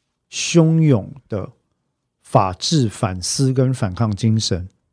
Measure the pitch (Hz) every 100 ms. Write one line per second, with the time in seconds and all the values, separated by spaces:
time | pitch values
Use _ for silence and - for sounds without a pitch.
0 | _ _ _ - - 170 160 165 156 117
1 | 92 - - 104 98 - _ _ _ _
2 | _ _ - 131 95 90 - 160 113 -
3 | 98 92 90 - 135 131 131 127 104 92
4 | 113 98 113 110 - 90 92 _ _